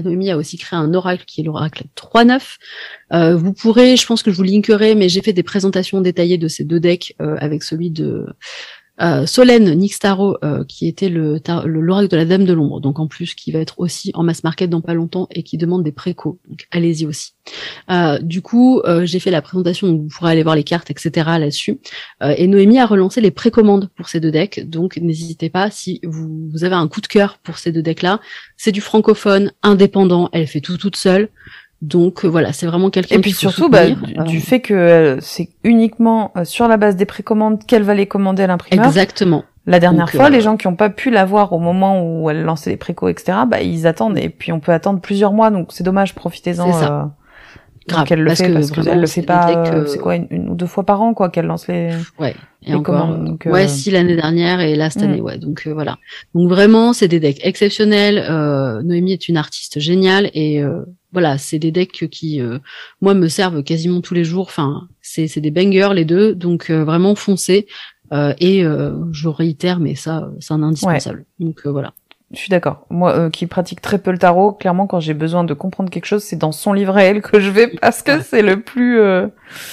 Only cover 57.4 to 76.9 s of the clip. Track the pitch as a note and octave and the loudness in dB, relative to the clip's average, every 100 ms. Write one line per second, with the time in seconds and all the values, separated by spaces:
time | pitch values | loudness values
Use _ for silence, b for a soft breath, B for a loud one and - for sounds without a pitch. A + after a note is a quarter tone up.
57.4 | F#3+ F#3+ G#3 - G#3 G#3 G#3 G#3 - D#3+ | -4 -2 -2 2 2 4 2 0 -2 -2
58.4 | D3 C#3 C3 A2 E3+ F3 F#3 F#3 - E3 | 0 0 -2 -4 -2 0 0 -2 -2 -2
59.4 | D3 - - D3 D3+ F#3 F#3+ F#3+ G3+ D#3 | -2 -8 -10 -6 -2 2 2 2 0 -2
60.4 | D3+ D3 C#3+ E3+ F3+ - _ F#3 D#3+ C#3 | -2 0 -2 -6 -12 -20 _ -2 0 0
61.4 | - D#3 D#3+ E3+ F#3 - D#3+ - D#3+ D3 | -4 -4 -2 -2 -4 -6 -10 -8 -6 -4
62.4 | A#2+ B2 B B B B G3 G3 E3 - | -6 -8 B B B B 2 4 2 0
63.4 | F#3 D#3 C#3 D#3+ E3+ F3+ - F3 E3 F3+ | -2 -2 -4 -2 -2 -2 -2 -2 -2 -2
64.4 | F3+ - C#3+ D3+ F3 _ - - D#3 D#3 | -6 -4 -4 -4 -10 _ -12 -6 -6 -4
65.4 | D3+ E3 G3 F#3+ G3+ F#3+ D#3+ F3 G#3+ F3+ | -4 0 2 2 2 0 0 2 2 0
66.4 | F3 E3+ - D#3+ D3+ E3 F#3+ G#3 - F#3 | -2 -4 -2 -2 0 2 2 0 0 -2
67.4 | - G3 - B B B - D3 D3 C#3+ | 0 0 -2 B B B -6 -2 -2 0
68.4 | F3 F#3+ E3 D3 C#3+ D3 E3 D3+ D#3+ D3 | 2 2 2 0 -4 -6 -8 -6 -6 -2
69.4 | E3 D3+ F3+ F3+ D3 C#3+ D#3 D#3+ D3 D3+ | -4 -2 -4 -2 -4 -6 -8 -8 -8 -12
70.4 | - D#3 D3+ D3+ F#3+ D#3 - - - - | -6 -2 -2 -2 -2 -2 -4 -12 -16 -10
71.4 | E3 - D3 C#3+ B2 - _ _ _ - | -8 -8 -8 -6 -8 -14 _ _ _ -14
72.4 | - F3+ C#3 D3 - E3+ F3+ D#3+ E3 - | -2 -2 -2 -6 -8 -2 0 2 -2 -4
73.4 | E3+ - F3 F3 - G3+ G3 F3+ F3+ F3 | -6 -6 -6 -8 -4 -4 -2 2 2 4
74.4 | G#3 G3+ F#3 F3+ G3 F3+ D#3 D3+ D#3+ F3 | 2 0 -2 -2 -2 -2 -4 -4 -2 -2
75.4 | E3+ C#3+ F#3+ - F#3 F3 - G#3 - E3 | -2 -4 -8 -6 -6 -6 -4 -4 -4 -6
76.4 | D#3 D3+ G#3 G3 F#3+ | -4 -4 -2 0 2